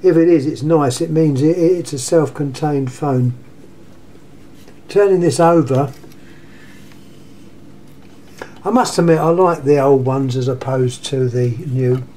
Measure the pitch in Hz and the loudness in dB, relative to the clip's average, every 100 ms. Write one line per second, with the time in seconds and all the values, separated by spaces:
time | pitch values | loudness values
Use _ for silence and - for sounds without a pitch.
0 | 185 165 165 165 135 131 147 160 143 127 | 2 4 4 2 0 -6 0 2 0 -2
1 | 165 156 160 135 151 180 165 180 - 139 | -2 0 2 2 0 2 2 0 -4 -10
2 | - 170 139 - 143 127 151 143 135 - | 0 0 0 -4 -8 -4 -4 -2 -4 -6
3 | 147 131 123 123 - - - - - - | -2 0 -2 -4 -16 -20 -20 -20 -20 -20
4 | - - - - - - - - - 196 | -20 -20 -20 -20 -20 -20 -20 -20 -4 0
5 | 202 185 170 131 170 170 131 131 143 - | 2 2 0 2 2 4 2 0 -2 -8
6 | - - - - - - - - - - | -20 -20 -20 -20 -20 -20 -20 -20 -20 -20
7 | - - - - - - - - - - | -20 -20 -20 -20 -20 -20 -20 -20 -20 -20
8 | - - - - - - 190 233 240 - | -20 -20 -20 -20 -20 -10 -2 0 0 0
9 | 170 156 156 170 185 160 135 147 135 139 | 2 2 2 2 2 0 0 2 4 2
10 | 127 131 135 127 127 123 - 131 127 - | 2 -2 -2 -2 -4 -4 -4 -2 -2 -4
11 | - 135 127 120 123 117 151 127 127 127 | -8 -4 -2 -2 -2 -4 -6 -2 0 -2
12 | 127 | -4